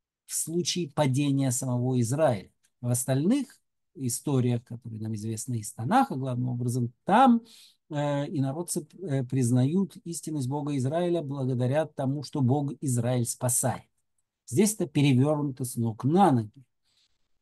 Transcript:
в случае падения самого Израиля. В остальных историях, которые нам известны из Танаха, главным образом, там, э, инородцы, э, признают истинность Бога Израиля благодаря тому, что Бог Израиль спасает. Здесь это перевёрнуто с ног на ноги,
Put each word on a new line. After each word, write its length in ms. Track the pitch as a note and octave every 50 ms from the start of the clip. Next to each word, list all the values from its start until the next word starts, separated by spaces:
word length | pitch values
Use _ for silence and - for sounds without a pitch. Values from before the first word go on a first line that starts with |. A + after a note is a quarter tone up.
| _ _ _ _ _
в 80 | - -
случае 560 | - - D#3 D#3+ F3 F3 - - F3+ E3+ C#3
падения 600 | - - D3+ C3+ B2+ C#3 D3 C#3+ C#3 C#3 C3+ C3+
самого 480 | B2 - C3+ C3 B2 B2 A#2+ B2+ C3 B2
Израиля. 500 | A#2+ G#2+ C3 D3+ D#3+ C#3+ A2+ F#2+ F#2 - _ _ _ _ _ _
В 80 | - A#2+
остальных 680 | B2 A#2+ - - C3 C3+ D3 F#3 B3+ D4 B3+ - - _ _ _ _ _ _ _ _
историях, 720 | - C3+ A#2+ A#2 - - D#3 C#3+ C3 B2 B2 B2 A#2 -
которые 360 | - B2 A#2 - A#2 A2+ A2
нам 140 | A2 A2 A2+
известны 460 | G#2 G#2+ A2+ A2+ G#2+ - - B2 A2+
из 120 | G2+ - -
Танаха, 420 | - A2+ B2+ D#3 D3+ - - D#3+
главным 360 | C3 C3 C3 B2 B2 B2+ B2+
образом, 420 | B2+ A#2+ A#2+ B2 A#2 B2+ A#2+ A#2 - _ _
там, 380 | - F#3 A3+ C4+ C4 A#3 A#3 A3+ - - - - - _ _ _ -
э, 40 | D#3+ D3 D3 C#3+ C#3+ C#3+ C#3+ -
инородцы, 580 | G3 C#3+ C3+ C3+ C#3 D#3+ F3 E3+ - F3+ D3 - - -
э, 240 | F#3+ F3 C#3 C3+ C3
признают 720 | B2 C3+ C3+ B2 A#2 B2 B2+ B2+ C3+ D#3+ G3 G3 - - - -
истинность 440 | E3+ E3 D3 - E3 D#3 D3 C3 B2
Бога 280 | C#3 D3 C#3+ D3 D3
Израиля 460 | C#3 B2 C3+ D3+ E3+ F3+ F3 E3+ E3+ D#3
благодаря 640 | C3+ C#3 C#3+ C3 B2+ C3 A#2+ B2+ B2 C3+ D3+ D#3+
тому, 360 | D3+ - - C#3 C3 C#3 D3 B2+
что 200 | - - D3+ C3+
Бог 300 | A#2+ C3+ D3+ C#3+ C#3 D#3 - -
Израиль 440 | C#3 B2 A#2+ A2+ A#2+ B2+ B2 A#2
спасает. 580 | A#2 - - - B2 B2 - - B2+ G#2+ - - _ _ _ _ _ _ _ _ _ _ _ _
Здесь 280 | - A#2 C#3+ G#3+ G#3 -
это 120 | - F3
перевёрнуто 800 | - - D3 C#3 D3 C3 B2 C3+ D3 D#3 D3 D3 D3 B2+ - C3
с 120 | B2 -
ног 280 | B2+ A2+ A2+ G#2+ A2 -
на 280 | C3 D#3 F#3 F#3 F3 C#3
ноги, 320 | A#2+ A2 G#2 - C#3 C3 _ _ _ _ _ _ _ _ _ _ _ _ _ _ _